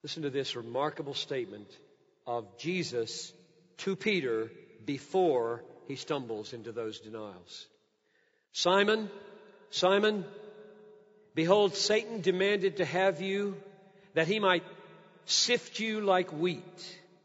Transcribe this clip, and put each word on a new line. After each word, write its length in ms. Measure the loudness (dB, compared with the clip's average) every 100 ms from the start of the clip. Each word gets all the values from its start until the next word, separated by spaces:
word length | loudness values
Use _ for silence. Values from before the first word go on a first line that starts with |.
Listen 200 | -10 -6
to 60 | -4
this 260 | -2 -4 -6
remarkable 600 | -6 -2 -2 -4 -8 -8
statement 520 | -4 -4 -4 -10 -16 -20 _ _ _ _ -6
of 320 | -6 -6 -8
Jesus 760 | -4 -2 -2 -2 -4 -8 -12 -18 _ _ _ -6
to 180 | -4 -2
Peter 560 | 0 0 0 -2 -2 -10 -20 -12 -6
before 800 | -6 0 4 4 4 0 -4 -10 -20 -12
he 80 | -10
stumbles 580 | -4 -4 -4 -8 -8
into 180 | -12 -10
those 280 | -6 -8 -8
denials. 680 | -12 -12 -12 -14 -18 -18 -18 _ _ _ _ _ _ _ _
"Simon, 580 | -2 4 4 4 2 -2 -12 -18 -20 -20 -20 -10
Simon, 520 | 0 4 6 4 0 -6 -12 -18 -18 -20 -20 -20 -20 _ _ _
behold, 420 | -2 6 6 6 2
Satan 460 | 2 2 0 0
demanded 560 | 0 4 2 4 0 0
to 80 | 0
have 340 | 4 2 2
you 420 | -2 -2 -2 -6 -14 -20 -20 -20 -4
that 140 | 0 2
he 120 | 4
might 240 | 4 4 0 -18 -20 -20 -20 -20 -2
sift 540 | 2 4 2 0 -6
you 220 | -2 0
like 300 | 4 4 2
wheat. 680 | 0 -2 -2 -10 -18 -18 -18 -20 _